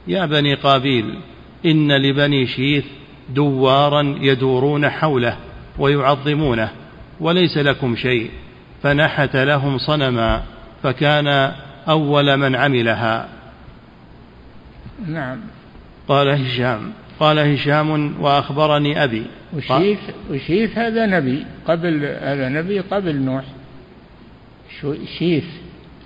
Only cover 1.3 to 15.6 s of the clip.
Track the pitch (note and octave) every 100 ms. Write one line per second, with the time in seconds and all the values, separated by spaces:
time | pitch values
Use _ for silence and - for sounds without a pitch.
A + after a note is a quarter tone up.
1.3 | - - - E3+ D#3 D3 C#3 C#3 C#3 C#3+
2.3 | C#3+ B2 - C3+ D3 C3+ - - - -
3.3 | C3 D3 C3+ C3 C3+ D3 D3 C#3+ C#3 C#3
4.3 | C3+ C3 B2+ C#3 D3 C#3+ - D#3 C3 A#2+
5.3 | - - - - - D3 D3 C3 C#3+ C#3
6.3 | D3 D3+ A#2 G#2+ - - - - - D#3+
7.3 | F3 F3 D#3 C#3+ C3 C3 A2 B2+ B2 A2
8.3 | - - - - - C#3+ C#3+ D#3 - C3
9.3 | C3+ C3+ D3 C#3 C3 - D3+ C3+ A#2+ A2+
10.3 | A2 - - - - C#3+ B2 D3 D3+ D3
11.3 | C#3 C3+ C3 - - - D#3 C#3+ C#3+ C#3+
12.3 | C#3 C#3 B2+ C#3 B2+ A#2 G#2 A2+ A2+ -
13.3 | - - - - - - - - - -
14.3 | - - - - - - - F#3 D#3+ C3
15.3 | B2+ G#2 -